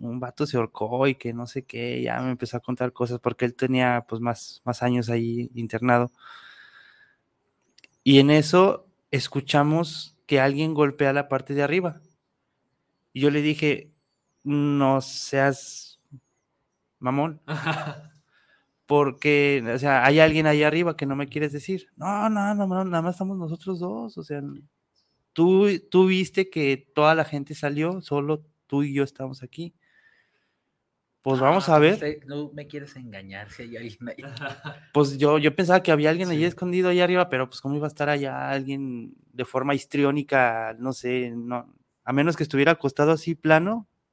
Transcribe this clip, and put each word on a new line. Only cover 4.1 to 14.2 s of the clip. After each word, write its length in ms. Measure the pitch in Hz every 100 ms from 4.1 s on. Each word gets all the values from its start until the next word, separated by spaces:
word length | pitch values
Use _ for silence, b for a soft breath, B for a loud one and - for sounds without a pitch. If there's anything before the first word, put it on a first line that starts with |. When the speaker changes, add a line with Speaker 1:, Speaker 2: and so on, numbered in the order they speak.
| 113
Speaker 1:
más, 400 | 120 117 - -
más 180 | 123 117
años 280 | 123 123 113
ahí 400 | 117 117 117 120
internado. 580 | 120 113 113 123 120 123 B B B B B B B B B B B _ _ _ _ _ _ _ _
Y 140 | - 139
en 100 | 139
eso 560 | 151 151 180 196 - _ _ -
escuchamos 1040 | 135 - 143 135 147 147 160 160 - - _ -
que 140 | 139
alguien 340 | 135 139 160
golpea 380 | 151 147 139 139
la 160 | 139 143
parte 260 | 135 -
de 80 | 143
arriba. 380 | 143 175 175 - _ _ _ _ _ _ _ _ _ _ _
Y 80 | 131
yo 100 | 143
le 120 | 147
dije, 500 | 147 151 151 135 - _ _ _